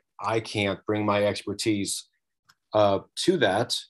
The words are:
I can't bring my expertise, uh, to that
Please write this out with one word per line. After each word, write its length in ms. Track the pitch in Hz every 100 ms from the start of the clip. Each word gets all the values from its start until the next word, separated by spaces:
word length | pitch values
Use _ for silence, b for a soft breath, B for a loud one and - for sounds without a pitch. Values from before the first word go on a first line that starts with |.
| _ -
I 220 | 101 113
can't 440 | 110 107 101 92 -
bring 180 | 107
my 200 | 104 101
expertise, 840 | 101 98 - 98 113 104 98 - - _ _ _ _ _ _
uh, 280 | 110 104 98 - -
to 200 | - 180
that 380 | 110 98 123 - -